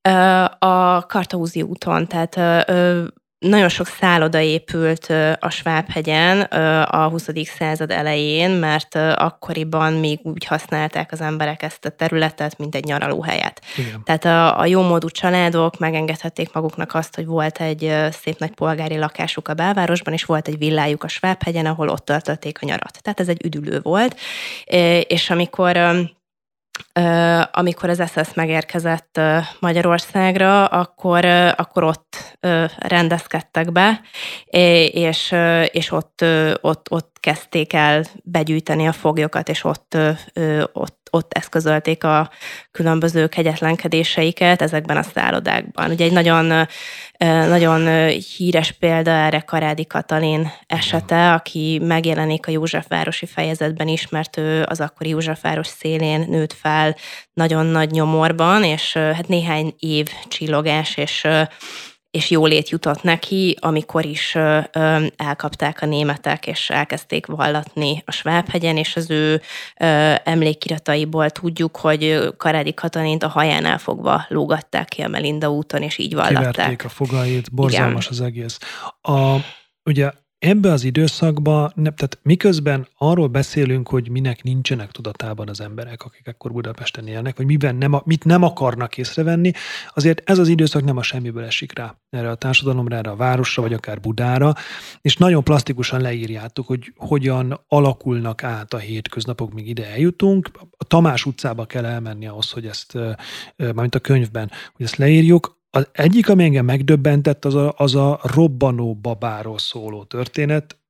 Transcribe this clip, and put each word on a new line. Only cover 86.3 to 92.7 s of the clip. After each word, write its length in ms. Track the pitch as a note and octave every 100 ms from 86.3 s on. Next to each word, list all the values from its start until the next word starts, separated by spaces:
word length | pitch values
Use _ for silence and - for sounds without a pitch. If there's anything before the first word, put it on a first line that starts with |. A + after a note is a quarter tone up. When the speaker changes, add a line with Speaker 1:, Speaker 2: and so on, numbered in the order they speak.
| A2+ B2
Speaker 2:
Budapesten 560 | A#2+ A2 A2+ - - A2
élnek, 300 | A2 B2 C3
vagy 80 | C3+
miben 300 | D3+ C#3 B2+
nem 180 | C#3
a-, 80 | C#3+ D#3+
mit 180 | D#3+
nem 200 | D#3+ F3
akarnak 540 | F3 - C3 A#2 A#2+ -
észrevenni, 540 | B2 - D#3+ E3+ F3+ F3 - - -
azért 360 | - D3+ D#3+ -
ez 80 | F#3+
az 80 | E3+
időszak 360 | E3 D#3 D3+
nem 140 | C#3+ B2
a 60 |
semmiből 400 | A2+ C3 A#2+ A#2
esik 340 | A2+ - - -
rá 180 | A#2 - _
erre 200 | B2 A#2
a 60 | A#2
társadalomra, 600 | C3 C3 C3+